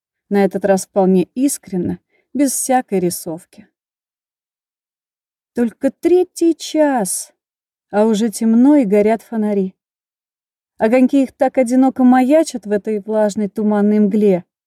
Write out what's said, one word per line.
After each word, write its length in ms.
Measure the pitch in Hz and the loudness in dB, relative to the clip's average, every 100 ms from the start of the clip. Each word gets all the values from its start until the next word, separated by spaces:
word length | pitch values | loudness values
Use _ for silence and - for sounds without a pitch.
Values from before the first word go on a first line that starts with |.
| _ _ - | _ _ -4
на 140 | 202 | 0
этот 220 | 190 196 202 | 0 -2 -2
раз 200 | 190 - | -2 -2
вполне 380 | 202 185 185 - 254 | -2 2 2 0 -4
искренно, 640 | 277 - - 180 180 180 _ _ _ | -4 -4 -10 -8 -6 -8 _ _ _
без 200 | 254 277 | -4 -4
всякой 460 | - - 254 - 190 | -4 -2 -2 -2 -4
рисовки. 680 | 180 - 180 180 _ - - _ _ _ _ _ _ _ _ _ _ _ _ _ _ _ _ _ _ | -4 -6 -12 -14 _ -20 -20 _ _ _ _ _ _ _ _ _ _ _ _ _ _ _ _ _ _
Только 380 | - 233 - 269 | -4 -4 -2 -6
третий 640 | - 339 359 359 - 330 311 | -2 0 2 0 -2 -2 -2
час, 800 | - 311 294 262 185 - - _ _ _ _ _ - | -4 0 0 0 -4 -8 -12 _ _ _ _ _ -6
а 140 | 202 220 | 0 0
уже 240 | 208 226 | 0 -2
темно 480 | - 226 226 269 302 | -2 0 4 4 4
и 80 | 208 | 2
горят 360 | 208 208 226 | 2 2 -2
фонари. 540 | - 226 208 202 190 _ _ _ _ _ _ _ _ _ _ - | -6 -6 -2 -2 -4 _ _ _ _ _ _ _ _ _ _ -4
Огоньки 460 | 220 254 254 277 | 0 2 2 2
их 100 | 254 | -2
так 240 | - 262 269 | -2 -2 0
одиноко 460 | 233 254 262 - | 0 2 0 2
маячат 640 | 254 254 262 311 320 240 202 | 2 4 4 2 0 -6 -6
в 60 | |
этой 280 | 208 220 214 | -6 -4 -8
влажной 500 | 208 214 208 214 202 | -4 -2 -2 -2 -6
туманной 500 | - 214 208 208 214 | -4 -2 0 0 2
мгле, 460 | 208 214 208 175 - _ | 2 2 2 0 -4 _